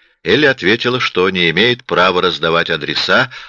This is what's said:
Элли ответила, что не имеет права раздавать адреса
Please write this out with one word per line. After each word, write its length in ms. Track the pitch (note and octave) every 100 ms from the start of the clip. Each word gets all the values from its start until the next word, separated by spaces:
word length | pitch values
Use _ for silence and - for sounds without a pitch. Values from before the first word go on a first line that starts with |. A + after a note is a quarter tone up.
| _ _
Элли 220 | - A#2+ D3
ответила, 540 | B2+ F2 A2+ B2 B2
что 300 | B2 - F#2
не 200 | F#2 E2+
имеет 340 | D#2+ A#2 B2 -
права 360 | F2 F#2 F2+
раздавать 480 | F2 D#2 E2 E2+ E2
адреса 600 | D#2+ C#2+ D2 - G2+ B2+ -